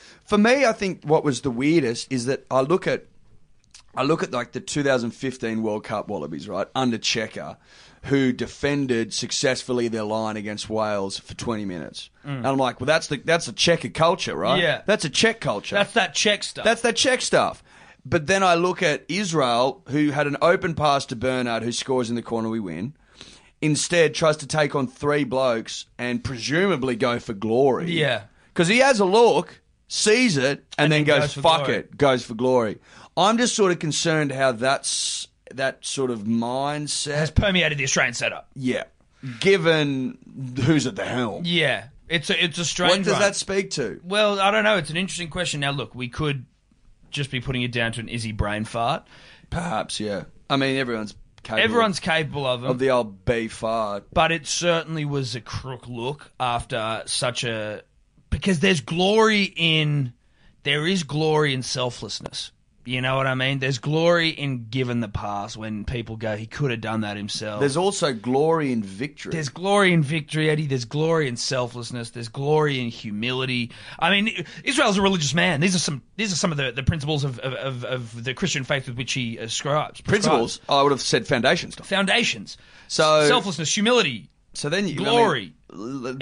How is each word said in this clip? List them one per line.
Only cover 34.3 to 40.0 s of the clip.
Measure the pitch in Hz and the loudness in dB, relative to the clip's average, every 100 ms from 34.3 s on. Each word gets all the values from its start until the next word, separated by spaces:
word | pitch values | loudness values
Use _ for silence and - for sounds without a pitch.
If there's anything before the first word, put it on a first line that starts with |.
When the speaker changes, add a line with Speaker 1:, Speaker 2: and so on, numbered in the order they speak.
Speaker 1:
how | 131 135 | 2 2
that's, | 113 127 139 - - - - - _ - | 2 0 0 -2 -4 -4 -6 -10 _ -16
that | 123 135 131 - | -4 -4 -4 -8
sort | - 131 | -2 -2
of | 117 | -2
mindset | 104 117 117 131 139 147 147 - - 147 | 0 0 0 -4 -4 -4 -6 -6 -4 -2
Speaker 2:
Has | 151 | 0
permeated | - 208 185 156 147 | 2 2 4 2 0
the | |
Australian | 131 175 131 | 0 0 0
setup. | 117 117 80 - - | 0 -4 -6 -12 -6
Speaker 1:
Yeah. | 127 104 - _ _ _ 135 117 | -2 -2 -6 _ _ _ -14 0
Given | 185 196 165 160 147 135 | 4 4 4 4 2 0